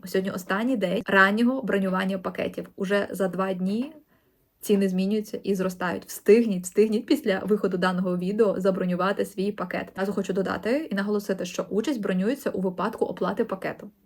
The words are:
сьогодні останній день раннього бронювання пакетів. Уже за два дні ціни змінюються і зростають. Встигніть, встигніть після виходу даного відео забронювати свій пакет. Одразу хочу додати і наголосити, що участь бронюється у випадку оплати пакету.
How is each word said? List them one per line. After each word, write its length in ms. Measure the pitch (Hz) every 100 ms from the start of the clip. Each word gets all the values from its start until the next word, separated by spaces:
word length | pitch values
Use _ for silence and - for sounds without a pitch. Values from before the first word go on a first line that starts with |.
| 185
сьогодні 260 | 196 190
останній 460 | - - 190 240 240
день 260 | 185 196 -
раннього 560 | 196 196 214 240 262
бронювання 560 | 196 196 190 185 190 190
пакетів. 520 | 185 180 - 180 180 -
Уже 320 | 190 202 -
за 160 | 180 190
два 260 | 180 190
дні 400 | 185 185 220 285 302 _ _ _ _ _ _
ціни 300 | - 202 196
змінюються 480 | 185 190 214 208 -
і 120 | 196 190
зростають. 500 | 185 185 180 - -
Встигніть, 580 | - - 226 226 180
встигніть 420 | 180 - 220 220 -
після 340 | 294 214 190
виходу 380 | 196 208 196 185
даного 400 | 185 180 185 180
відео 420 | 180 208 208 185
забронювати 640 | 190 185 180 180 185 196 196
свій 260 | - 202
пакет. 380 | 202 185 - -
Одразу 200 | - 196
хочу 200 | 202 190
додати 540 | 190 190 185 214 285 320
і 40 | 196
наголосити, 500 | 202 208 202 185 185
що 200 | - -
участь 320 | 190 262 247
бронюється 480 | 196 185 202 277 -
у 120 | 196
випадку 440 | 185 180 202 - -
оплати 400 | 180 180 214 220
пакету. 460 | 185 151 - - _